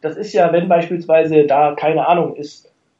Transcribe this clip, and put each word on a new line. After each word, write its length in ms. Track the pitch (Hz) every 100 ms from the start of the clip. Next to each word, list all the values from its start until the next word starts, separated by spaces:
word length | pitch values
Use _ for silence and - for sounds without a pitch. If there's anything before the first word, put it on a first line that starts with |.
das 160 | 156 156
ist 160 | 208
ja, 200 | 208 170
wenn 160 | 170 175
beispielsweise 760 | 170 170 175 165 160 160 156
da, 300 | 143 139 151
keine 320 | 147 156 160 139
Ahnung, 300 | 175 151 -
ist 360 | 147 - _ _ _ _